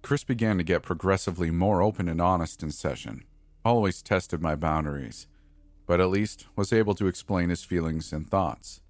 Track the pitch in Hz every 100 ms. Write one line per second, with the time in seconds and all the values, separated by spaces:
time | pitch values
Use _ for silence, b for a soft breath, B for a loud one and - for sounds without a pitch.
0 | - 143 - 120 110 98 82 87 - 85
1 | 92 95 - 87 85 85 95 95 101 104
2 | 87 82 87 92 80 - 78 73 - 67
3 | - 53 - _ _ _ 113 120 101 -
4 | - 95 - 85 80 76 80 78 76 71
5 | 60 - - b b b - - - 87
6 | 92 98 107 - - - 98 113 104 98
7 | 98 87 - 95 87 85 - 90 82 80
8 | 78 78 78 98 87 58 - -